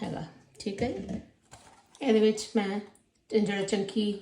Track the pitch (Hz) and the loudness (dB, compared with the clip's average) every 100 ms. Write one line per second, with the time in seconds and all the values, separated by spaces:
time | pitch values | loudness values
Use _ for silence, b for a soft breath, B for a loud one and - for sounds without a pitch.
0 | 185 - 160 - _ - 202 196 240 392 | -6 -8 -10 -16 _ -10 -8 -4 -4 -4
1 | - - - _ _ - - - _ - | -6 -8 -10 _ _ -20 -20 -20 _ -6
2 | 277 220 214 214 - 220 196 208 - _ | 4 6 6 2 0 -2 0 -4 -8 _
3 | _ _ - 220 208 202 196 202 190 220 | _ _ 0 2 2 0 0 0 0 0
4 | 208 202 | -2 -2